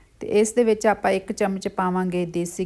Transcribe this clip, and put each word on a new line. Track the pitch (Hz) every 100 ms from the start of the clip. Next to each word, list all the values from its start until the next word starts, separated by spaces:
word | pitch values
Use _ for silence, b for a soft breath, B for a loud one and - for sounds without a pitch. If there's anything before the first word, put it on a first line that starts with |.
| b -
ਤੇ | - 208
ਇਸ | 220
ਦੇ | 247
ਵਿੱਚ | 226 214 220
ਆਪਾਂ | 202 196
ਇੱਕ | 196 -
ਚਮਚ | 214 196 190 196
ਪਾਵਾਂਗੇ | - 185 185 180 180 170
ਦੇਸੀ | 175 175 -